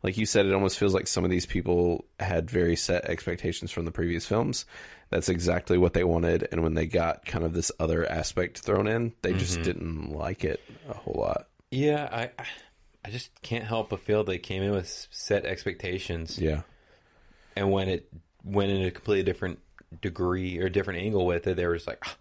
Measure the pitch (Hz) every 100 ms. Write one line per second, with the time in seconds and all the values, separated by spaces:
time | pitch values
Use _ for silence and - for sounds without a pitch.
0 | 98 101 107 107 98 95 98 - 101 95
1 | - 92 90 90 - 90 92 87 87 85
2 | - - 98 85 82 90 85 85 - 90
3 | - 82 - 87 - - 87 - 82 92
4 | 87 85 - 107 123 120 - - - -
5 | - 85 - 87 87 87 - 90 90 87
6 | 90 85 85 85 - 82 80 80 80 87
7 | 82 - - - 82 87 - - 82 82
8 | 82 82 78 - 90 - - 98 104 117
9 | 117 - 95 90 90 85 87 - 82 78
10 | 76 76 73 95 78 - - - 139 -
11 | - - - - - _ _ 131 147 147
12 | 147 117 120 - - - - _ _ _
13 | - 123 - _ - 117 107 113 107 98
14 | - 107 98 90 - 92 98 98 90 -
15 | - - - 101 - 92 101 87 90 92
16 | - 85 82 - 80 76 - _ _ _
17 | _ _ - _ _ 101 98 98 95 87
18 | - 80 - _ 95 98 98 98 92 -
19 | - 98 92 90 92 78 - - - 80
20 | 98 85 90 92 92 87 92 98 98 87
21 | 101 101 90 87 95 87 87 85 - -
22 | - -